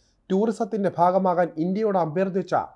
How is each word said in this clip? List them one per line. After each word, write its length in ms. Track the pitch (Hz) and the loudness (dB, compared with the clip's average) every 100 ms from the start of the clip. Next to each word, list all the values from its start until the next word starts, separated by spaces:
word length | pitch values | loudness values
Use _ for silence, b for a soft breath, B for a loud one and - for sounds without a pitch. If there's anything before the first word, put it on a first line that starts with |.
| _ _ - | _ _ -4
ടൂറിസത്തിൻ്റെ 600 | 190 220 - 220 220 196 - | 0 0 -2 -4 -2 -2 2
ഭാഗമാകാൻ 500 | 175 185 190 170 175 156 | 2 4 2 2 0 0
ഇന്ത്യയോട് 420 | 170 190 220 190 | -2 0 0 0
അഭ്യർത്ഥിച്ച 560 | 160 151 196 185 180 147 82 | 0 -2 -2 -2 -2 -2 -4